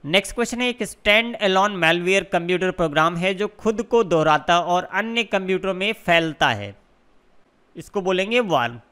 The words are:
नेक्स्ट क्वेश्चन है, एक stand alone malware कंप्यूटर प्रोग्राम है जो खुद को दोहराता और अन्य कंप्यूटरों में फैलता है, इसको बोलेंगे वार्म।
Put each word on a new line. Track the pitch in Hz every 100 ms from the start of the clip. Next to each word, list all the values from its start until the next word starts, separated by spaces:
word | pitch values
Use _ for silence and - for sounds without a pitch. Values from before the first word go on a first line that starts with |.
नेक्स्ट | 143 185 202
क्वेश्चन | - 233 240
है, | 247
एक | 247
stand | 202 - - 214 233 233
alone | 202 190 202 196
malware | 160 170 175 196 190
कंप्यूटर | 175 170 180 185
प्रोग्राम | 180 165 147 165 170
है | 185
जो | 190 208
खुद | - 214 214
को | 214 233
दोहराता | 196 165 156 151 151 175
और | 170 175
अन्य | 180 185 220 233
कंप्यूटरों | 220 196 185 185 190
में | 185 202
फैलता | 226 - 170 165 147 151
है, | 110 101 98 _ _ _ _ _ _ _ _ _ -
इसको | - 208
बोलेंगे | 185 185 190 240
वार्म। | 220 147 120 120 _